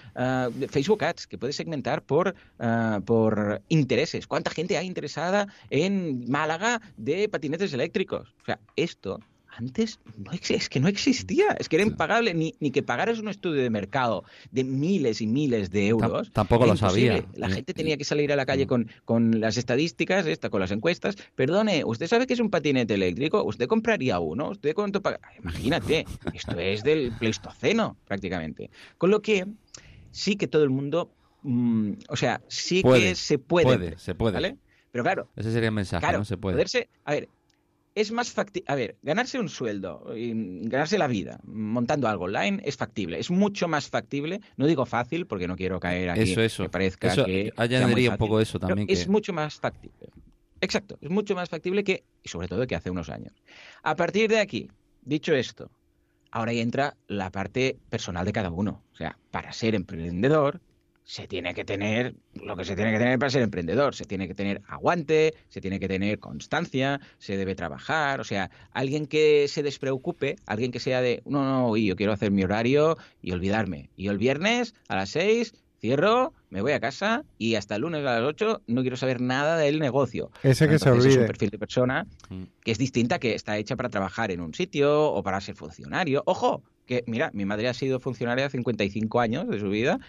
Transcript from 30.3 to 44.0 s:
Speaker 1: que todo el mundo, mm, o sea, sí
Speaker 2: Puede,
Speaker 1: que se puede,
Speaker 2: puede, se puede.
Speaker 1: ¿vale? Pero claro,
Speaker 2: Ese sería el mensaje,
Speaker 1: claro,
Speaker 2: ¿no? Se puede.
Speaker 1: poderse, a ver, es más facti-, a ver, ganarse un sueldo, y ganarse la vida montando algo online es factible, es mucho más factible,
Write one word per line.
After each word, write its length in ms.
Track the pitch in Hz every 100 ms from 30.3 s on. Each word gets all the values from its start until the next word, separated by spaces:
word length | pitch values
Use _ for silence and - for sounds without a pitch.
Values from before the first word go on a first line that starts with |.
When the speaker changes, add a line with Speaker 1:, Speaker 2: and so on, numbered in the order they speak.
Speaker 1:
que 140 | 208 143
todo 160 | 156
el 60 | 143
mundo, 420 | 131 139 165 - _ _ _
mm, 500 | 143 120 120 110 104 98 -
o 80 | 147
sea, 240 | 131 107 -
sí 340 | - - 180
Speaker 2:
Puede, 280 | 127 131 185
Speaker 1:
que 40 |
se 240 | 180 - 147
puede, 260 | - 175 143
Speaker 2:
puede, 320 | 117 87 80
se 160 | - 82
puede. 180 | 113
Speaker 1:
¿vale? 220 | 92 180 277 _ _ _
Pero 140 | 120
claro, 240 | 143 180 - -
Speaker 2:
Ese 160 | 107
sería 160 | 113 113
el 60 |
mensaje, 260 | 107 92 90
Speaker 1:
claro, 160 | - 151
Speaker 2:
¿no? 60 |
Se 120 | 104 92
puede. 180 | 95
Speaker 1:
poderse, 340 | 123 185 - - _
a 80 | -
ver, 160 | 147 - _ _ _ _ _ _ 202
es 140 | 214
más 220 | 233 240 -
facti-, 260 | 202 180 -
a 80 |
ver, 220 | 139 110 -
ganarse 360 | 123 180 254 262
un 80 | 170
sueldo, 560 | - 120 104 92 71 - 117
y 160 | 120 113 95 90 110
ganarse 300 | 131 156 208
la 80 | 147
vida 320 | 110 65 60
montando 640 | - 107 107 120 120 151 117
algo 160 | 98
online 360 | 90 117 196 196
es 120 | - -
factible, 420 | - - 87 85
es 100 | 117
mucho 360 | 180 202 202 175
más 200 | 151 -
factible, 520 | 123